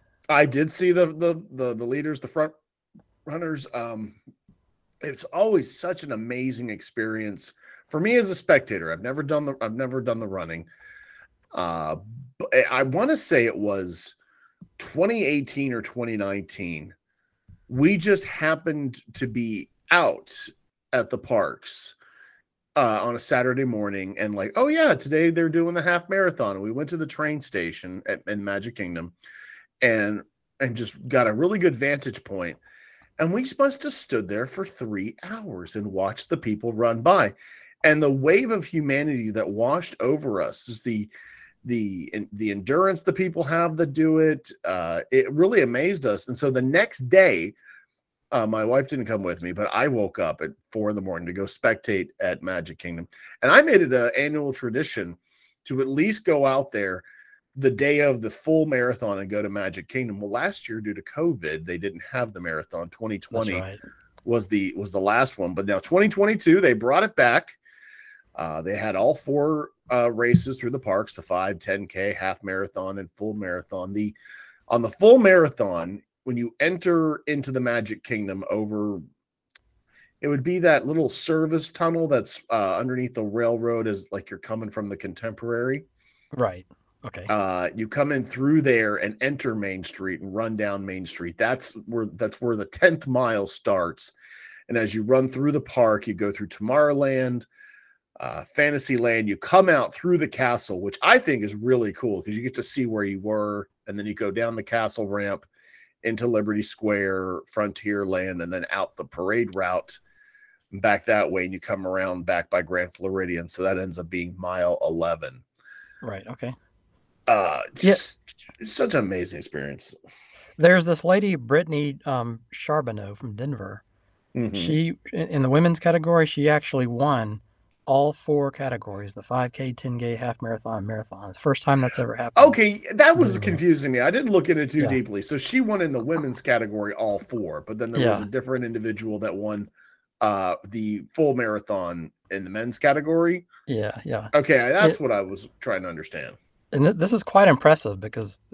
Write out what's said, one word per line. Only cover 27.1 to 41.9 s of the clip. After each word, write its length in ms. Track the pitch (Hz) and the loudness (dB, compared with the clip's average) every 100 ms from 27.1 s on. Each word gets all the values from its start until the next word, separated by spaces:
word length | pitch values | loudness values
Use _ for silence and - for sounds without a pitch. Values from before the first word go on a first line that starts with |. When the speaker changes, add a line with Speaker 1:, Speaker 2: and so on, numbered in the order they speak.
| - 151 151 | -4 -4 -4
Speaker 1:
station 640 | - 101 85 - 92 92 - | -6 -4 -4 -6 -12 -10 -6
at, 120 | 95 - | -6 -6
in 160 | 104 | -6
Magic 320 | 101 98 113 117 | -4 -6 -6 -8
Kingdom 360 | 92 85 85 - - - - - _ _ | -8 -8 -10 -16 -20 -20 -20 -20 _ _
and, 420 | 123 110 104 104 - _ _ _ | 2 4 0 -2 -8 _ _ _
and 160 | 131 117 | -4 -4
just 300 | 110 - 123 | -8 -10 0
got 180 | 131 113 | 2 4
a 60 | |
really 260 | 110 175 208 | 2 0 2
good 180 | 175 123 | 2 2
vantage 460 | 139 139 131 - | 0 -2 -4 -10
point. 340 | - 98 85 - _ - - - _ - | -10 -8 -8 -10 _ -20 -20 -20 _ -2
And 140 | 165 | 0
we 140 | 202 254 - | 0 -4 2
must 240 | 277 269 | 2 2
have 80 | 294 | -6
stood 340 | - - 117 98 | -6 -4 -4 -2
there 180 | 104 131 | -4 -4
for 180 | - | -6
three 500 | 190 - 113 101 104 - | -10 -10 -8 -6 -8 -10
hours 540 | 185 226 208 95 87 107 | -14 -12 -12 -12 -10 -8
and 100 | 104 | -6
watched 420 | 92 98 - - | -2 -2 -4 -6
the 80 | 170 | -4
people 360 | 113 104 117 | -2 -4 -4
run 280 | 110 117 117 | 0 0 2
by. 320 | 139 190 107 - - - - _ | 4 4 4 -2 -16 -20 -20 _
And 180 | 156 151 | 4 6
the 80 | 147 | 4
wave 400 | 135 143 196 254 | 2 4 4 2
of 140 | 214 | -2
humanity 640 | 151 165 143 139 151 135 110 | -2 -2 0 0 0 -2 -2
that 180 | 104 98 | -2 -2
washed 460 | 104 123 160 170 - | 0 0 0 -4 -4
over 420 | 120 147 143 101 | -2 0 -2 -2
us, 240 | 73 - - | -2 -6 -12
just 180 | 113 | -8
the, 240 | 123 110 107 - - - - _ | -4 -4 -6 -12 -20 -20 -20 _
the, 600 | - 120 104 | -4 -2 -2